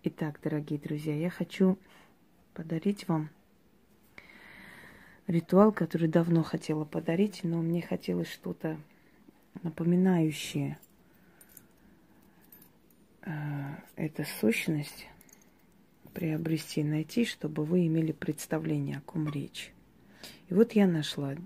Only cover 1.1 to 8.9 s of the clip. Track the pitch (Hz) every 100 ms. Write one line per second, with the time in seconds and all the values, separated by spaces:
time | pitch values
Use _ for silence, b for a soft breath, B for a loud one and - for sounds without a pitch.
1.1 | 147 175 - 170 - 190 190 B B B
2.1 | B _ _ _ - 160 165 202 202 -
3.1 | 160 151 - _ _ _ _ _ _ _
4.1 | B B B B B B B B B B
5.1 | B - 170 165 185 214 208 165 165 165
6.1 | 170 170 165 156 165 - 151 151 165 160
7.1 | 165 208 - 165 165 165 170 165 170 -
8.1 | 175 165 - - - 160 156 151